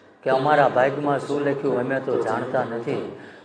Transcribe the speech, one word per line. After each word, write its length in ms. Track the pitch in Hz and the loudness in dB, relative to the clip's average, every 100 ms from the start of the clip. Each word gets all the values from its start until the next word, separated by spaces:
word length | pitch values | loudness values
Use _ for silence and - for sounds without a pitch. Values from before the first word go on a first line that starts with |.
| - _ | -20 _
કે 60 | 135 | -2
અમારા 400 | 131 143 147 131 | 0 4 4 4
ભાગમાં 500 | 123 135 139 147 135 | 4 2 2 0 0
શું 220 | - 143 | 0 -2
લખ્યું 380 | 143 139 143 123 | 0 0 0 0
અમે 200 | 127 135 | 0 -2
તો 220 | 131 117 | 0 -2
જાણતા 400 | 110 113 123 135 | 0 -2 -2 -2
નથી, 540 | 120 117 117 120 - - - - | -2 -4 -4 -4 -6 -12 -18 -20